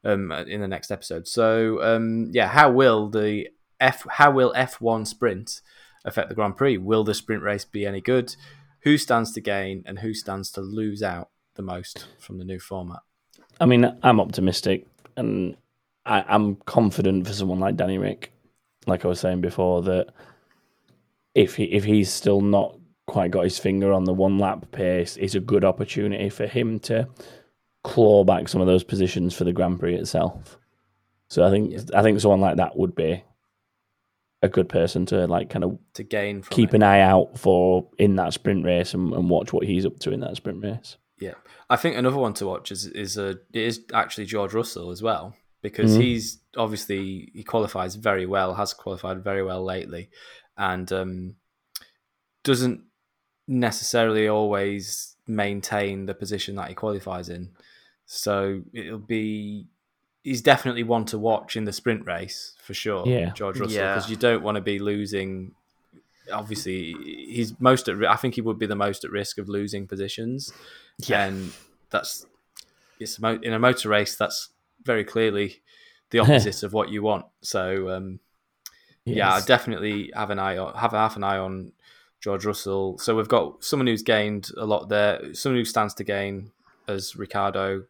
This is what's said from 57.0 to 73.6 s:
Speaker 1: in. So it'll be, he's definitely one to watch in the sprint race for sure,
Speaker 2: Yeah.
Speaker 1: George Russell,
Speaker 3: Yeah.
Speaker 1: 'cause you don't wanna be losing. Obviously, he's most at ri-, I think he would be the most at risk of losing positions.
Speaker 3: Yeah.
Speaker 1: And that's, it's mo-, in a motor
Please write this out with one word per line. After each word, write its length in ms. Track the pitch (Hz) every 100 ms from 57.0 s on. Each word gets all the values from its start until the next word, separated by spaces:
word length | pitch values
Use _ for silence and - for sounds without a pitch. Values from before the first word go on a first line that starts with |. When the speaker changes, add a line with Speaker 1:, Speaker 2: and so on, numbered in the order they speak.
| 95 92 87
Speaker 1:
in. 220 | 87 90 _ _ _ _ _ _
So 560 | - - 101 98 98 90
it'll 260 | 117 90 107
be, 680 | 107 113 107 107 104 104 90 _ _ _ _ _
he's 180 | 135 123
definitely 420 | 131 131 131 120
one 220 | 113 117 110
to 120 | 107
watch 380 | 110 107 - 113
in 80 |
the 80 | 107
sprint 320 | - 120 110 -
race 500 | 85 90 - - _
for 120 | -
sure, 340 | 95 107 98 117
Speaker 2:
Yeah. 240 | 123 87
Speaker 1:
George 280 | - 101 92
Russell, 180 | 104 107
Speaker 3:
Yeah. 160 | 95
Speaker 1:
'cause 160 | 98 98
you 80 | 110
don't 260 | 123 113
wanna 180 | 101 107
be 180 | 95 101
losing. 760 | 101 104 101 101 95 95 92 _ _ _ _ _ _ _ -
Obviously, 600 | 104 107 104 98 92 82 82
he's 560 | 78 76 64 117 110 113
most 280 | 127 131 -
at 80 | 98
ri-, 100 | 101
I 80 | 107
think 180 | 127 123
he 60 |
would 180 | 113 104
be 60 | 104
the 100 | 101
most 300 | 101 98 -
at 60 |
risk 260 | 101 104 -
of 100 | 98
losing 400 | 101 101 101 95
positions. 640 | 95 98 - 113 131 - - - - _ -
Speaker 3:
Yeah. 260 | - 101 98
Speaker 1:
And 260 | 95 92 - _ _ _
that's, 360 | - - - - _ _ - _ _ _ _
it's 200 | 110 -
mo-, 200 | 113 113
in 120 | 117
a 60 |
motor 300 | 110